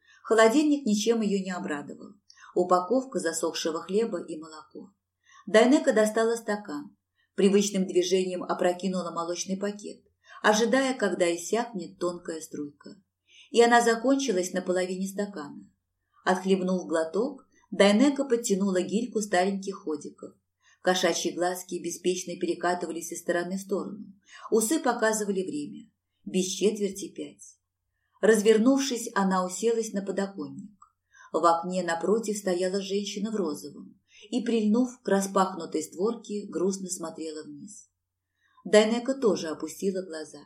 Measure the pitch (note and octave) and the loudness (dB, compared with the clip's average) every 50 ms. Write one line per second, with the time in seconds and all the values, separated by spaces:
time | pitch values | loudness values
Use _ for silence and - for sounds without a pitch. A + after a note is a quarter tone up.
0 | _ _ - _ - - A3+ A3 A3 A3+ A#3+ D4+ D4+ D4+ C#4+ C#4 - G#3+ G#3 G#3+ | _ _ -20 _ -2 2 6 8 8 8 8 6 4 4 2 2 2 0 0 0
1 | - A3 A#3 A3+ G#3+ G3 G3 G3 F#3 F#3+ F#3 F3+ F#3+ - D3+ C#3+ C#3+ - - - | 2 2 2 2 2 0 0 -2 -2 -4 -6 -6 -6 -6 -6 -8 -8 -12 -14 -16
2 | - - - _ _ _ - _ - - - F3+ F3+ F3 F3+ F3+ F3 - A#3 C4 | -18 -20 -20 _ _ _ -20 _ -14 -4 0 0 2 4 4 2 4 2 0 0
3 | C4 - - F3+ F3+ E3 E3 - - E3 D#3+ - - E3 D#3 E3 E3 - F#3 G#3+ | 0 -2 -6 -4 -2 -2 -2 -2 -2 -4 -4 -2 -4 -4 -4 -4 -6 -2 -2 0
4 | A3+ - F#3 E3+ - - E3 D#3 D#3 - D#3 D3+ - _ - - - - _ _ | 0 0 -4 -6 -8 -8 -12 -12 -12 -14 -16 -18 -20 _ -18 -18 -18 -20 _ _
5 | _ _ _ _ _ _ _ - - - F3+ G#3+ A#3 B3 C#4+ D#4 D4+ C4+ A3 A3 | _ _ _ _ _ _ _ -18 -6 4 6 6 8 8 6 4 4 4 4 4
6 | G#3+ G#3 G#3+ A3+ A3+ A3+ A#3 A3+ - - G#3 G#3+ - - D3 D3 D3 - _ _ | 4 2 2 2 2 2 0 -2 -2 -4 -6 -6 -6 -8 -10 -10 -10 -12 _ _
7 | _ _ _ _ _ _ - - F#3+ G3 G3 G#3 G3+ - - F#3+ F#3 - - F3+ | _ _ _ _ _ _ -2 2 4 4 6 4 4 2 0 -2 -2 0 0 0
8 | F3 F3 F#3+ F#3+ F#3 F#3 F3+ F3 - - F3 - F3+ F3+ F3 F3+ - F#3+ F3+ F3+ | 2 2 2 0 0 0 -4 -6 -4 -6 -4 0 2 0 0 0 -2 -4 -2 -2
9 | E3+ E3+ E3 E3+ E3 E3 F3+ F3 - F#3+ F#3+ F#3+ G3+ G3+ G#3 - - - - - | -4 -6 -6 -6 -4 -4 -6 -6 -4 -6 -6 -4 -4 -6 -6 -8 -12 -14 -16 -16
10 | _ _ _ _ _ - - - - G#3 G#3+ G#3+ A#3 A3+ B3+ C4 C4+ C4 B3+ - | _ _ _ _ _ -20 -12 -2 2 2 4 4 2 2 2 2 2 0 -2 0
11 | G#3 G3 F3 - F3+ E3+ E3+ E3+ - - - A3+ A#3+ A#3 - F3+ D#3+ D#3 G3 - | -2 -2 0 0 0 0 0 -2 -4 -4 -2 -2 -2 -4 -6 -10 -10 -10 -10 -6
12 | F3 F3 F3 E3+ - F#3 E3 D#3+ D#3 - - D3 D3 C#3+ C#3+ _ - - - _ | -6 -6 -6 -6 -10 -12 -12 -12 -12 -12 -12 -10 -12 -12 -12 _ -20 -20 -20 _
13 | _ _ _ _ _ _ - - - - - A3 A#3 A#3 A#3+ A#3+ G#3 A#3 A3+ A3 | _ _ _ _ _ _ -20 -20 -14 -2 4 6 6 8 8 6 6 6 2 2
14 | A3+ C4 C#4 C#4 C4+ C4 G3 F#3 F3+ - - F#3 F3+ F#3 F3+ F#3 F#3 F#3 F#3+ F#3 | 4 2 2 2 2 0 0 0 0 -2 -4 -4 -2 0 0 0 0 -2 -4 -6
15 | F#3+ F#3+ - - G3+ - - D#3 D3 C#3+ - - - - _ _ _ _ _ _ | -6 -6 -4 -6 -6 -6 -6 -12 -12 -12 -14 -18 -20 -20 _ _ _ _ _ _
16 | _ _ _ _ - E3+ F#3 F#3 - F#3+ F#3+ F#3 F3+ F#3 F#3 F3+ D#3 D3 D#3+ D#3+ | _ _ _ _ 0 0 0 2 4 2 2 2 2 0 -2 -2 -2 0 0 0
17 | D#3+ D#3+ - F#3+ A#3+ D4 C#4+ - - _ _ _ _ - - - G3 G3+ G#3 G#3+ | 0 0 0 -2 -2 -2 -4 -10 -18 _ _ _ _ -6 4 6 6 6 8 6
18 | C4 D4 C#4 C#4+ C4+ - A#3+ A3+ A#3 - G3 F#3 G3 G3+ F#3 F3+ F3 D3 F3 A3 | 6 4 4 2 0 0 0 0 0 0 0 0 0 0 0 0 0 0 -2 -2
19 | - - - A3 G#3 - - F3+ F#3 G3 G3 F#3+ F#3+ G3 F#3+ - - D#3 D3+ D3 | -2 -2 -4 -4 -4 0 2 2 2 2 0 -4 -6 -8 -10 -10 -6 -6 -6 -6
20 | - D3 - - - - - _ _ _ _ _ _ _ _ _ - F3+ F3+ F3+ | -8 -12 -16 -16 -18 -18 -18 _ _ _ _ _ _ _ _ _ 0 0 0 2
21 | - E3+ D#3+ - - E3+ - D#3+ F3 F3+ F#3 F3+ - - F3+ E3+ D3+ E3+ E3+ - | 2 0 0 0 -2 -4 -2 -2 -2 -2 -2 -4 -8 -10 -10 -8 -8 -8 -8 -4
22 | - F3 F#3 F3+ - F3+ F3 - F3+ E3 E3+ - - F3 F3+ F3+ F3+ D#3+ - E3 | -2 -2 -2 -2 -4 -8 -8 -6 -4 -4 -4 -2 0 -2 0 0 -2 -6 -8 -8
23 | - - E3+ - - - F3 F3 F3 F3+ F#3+ G3 - - G3+ F3 - - - - | -8 -10 -12 -10 -4 -2 -2 -2 -2 -4 -6 -8 -6 -4 -4 -4 -4 -6 -10 -12
24 | - - - _ _ _ - - - - - A3+ G#3+ A3 E4 D#4 - B3+ A3+ A#3 | -16 -18 -20 _ _ _ -20 -16 -6 0 0 2 2 2 0 0 2 0 0 2
25 | A3 A3 A3 G#3 G#3 G3 G3 F#3+ F#3 - - D3 D3 - - - - _ _ _ | 2 0 2 0 -2 -2 -2 -2 -4 -4 -6 -8 -8 -8 -12 -16 -18 _ _ _
26 | _ _ _ _ - G3 - F#3 F#3 - - - F3+ G#3 A3 G3+ G3+ F#3 - - | _ _ _ _ -12 -4 -2 -2 -2 -2 -2 0 0 0 0 0 -4 -4 -6 -6
27 | F3 D3+ - - D3 D3 - _ - - - _ _ _ _ _ _ _ _ _ | -12 -12 -12 -12 -14 -14 -14 _ -20 -20 -20 _ _ _ _ _ _ _ _ _
28 | _ _ _ - - G3 A3+ G#3 G3 A3+ A3 G#3+ A3 C4 C#4 C4+ C#4 - B3 A3+ | _ _ _ 0 4 4 6 6 6 6 6 6 6 6 4 4 2 -2 -4 -6
29 | - - - G3 G3 F#3+ F#3+ F#3 F#3 F#3 - - A3 A#3 A3+ A3+ A3 A3 - G3 | -6 -4 -2 0 2 2 2 2 0 -2 -4 -2 0 0 0 0 -2 -4 -4 -6
30 | G3 G3 F3+ G3 G3 G3 - - D3 C#3 C#3 - - - - _ - _ _ _ | -4 -4 -2 -2 -4 -4 -6 -8 -10 -10 -10 -14 -16 -18 -20 _ -20 _ _ _
31 | _ _ _ - - - - D#3+ D#3+ E3+ E3 E3 F3 F3+ F#3 F#3 F3 E3+ E3 E3 | _ _ _ -20 -14 -4 -2 2 4 4 4 4 0 -4 -4 -4 -2 -2 -2 -2
32 | E3 F3+ G#3 A3+ A3+ A3 G#3 G#3 - G3+ F3+ F3 F#3 F#3 F#3 G3+ F#3+ F#3+ G3 G3+ | 0 0 0 0 0 -2 -6 -4 -2 -2 0 0 0 0 -2 -2 -4 -2 -4 -4
33 | G3+ G3+ - G3+ G3 A3 A3 G#3 F3+ D#3 D3 D3 D3 C#3+ - - - - - _ | -4 -4 -6 -6 -6 -4 -2 -2 -2 -2 -4 -6 -10 -14 -16 -16 -20 -20 -20 _
34 | _ _ _ - - - A#3 B3 G3+ A3 A3+ A3+ G#3+ G#3 G#3 B3 B3+ B3 - - | _ _ _ -20 -12 -4 -4 -4 -2 0 0 0 2 2 4 4 2 0 -2 -6
35 | - G3+ G3 G3 F#3+ G3 F#3+ G3 F#3 F#3 - E3+ E3 D#3 - D#3 D3+ - - D#3 | -2 2 2 2 2 0 2 0 0 0 -2 -8 -10 -6 -4 -6 -6 -6 -6 -2
36 | F#3+ A3+ A3+ - - - G#3 G#3 - - D3+ D#3+ E3+ G3 F#3+ G3 F#3+ F3+ F3 - | -2 -2 -2 -4 -8 -8 -8 -8 -8 -6 -4 -2 -2 -2 -2 -4 -6 -10 -10 -8
37 | E3+ D#3+ D#3+ D#3 D#3+ D#3+ D3+ D#3 D3+ D3+ D3 C#3+ G#3 G3+ - - - _ _ _ | -10 -12 -10 -10 -10 -10 -10 -12 -12 -14 -16 -16 -16 -18 -20 -20 -20 _ _ _
38 | _ _ _ _ _ _ _ _ _ _ _ _ - E3+ F3 G#3+ A3 G#3+ A#3 A#3+ | _ _ _ _ _ _ _ _ _ _ _ _ -4 6 6 6 6 6 2 -2
39 | A#3+ - C4 - C#4 G#3+ F3 D3+ F3 D#3+ D3+ - D#3+ D#3 - - F#3+ G3 F#3 F#3 | 0 -2 -2 2 2 2 2 2 -2 -6 -6 -8 -8 -10 -8 -4 -4 -4 -4 -4
40 | F3+ D#3 D#3+ D#3 D#3 D3+ - D3 C#3+ | -6 -8 -10 -12 -12 -12 -16 -20 -20